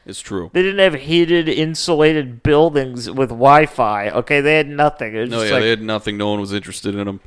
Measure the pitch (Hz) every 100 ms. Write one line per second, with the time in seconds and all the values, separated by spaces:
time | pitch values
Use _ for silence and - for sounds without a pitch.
0 | - 95 - 98 82 170 185 196 190 143
1 | 139 170 165 170 160 131 156 160 - 156
2 | 156 156 131 117 147 147 165 147 131 123
3 | 113 110 131 117 135 147 151 - 113 104
4 | 101 85 - 143 143 156 147 147 147 -
5 | 113 110 120 117 110 113 110 113 110 110
6 | 107 104 104 104 101 101 95 - 104 101
7 | 101 98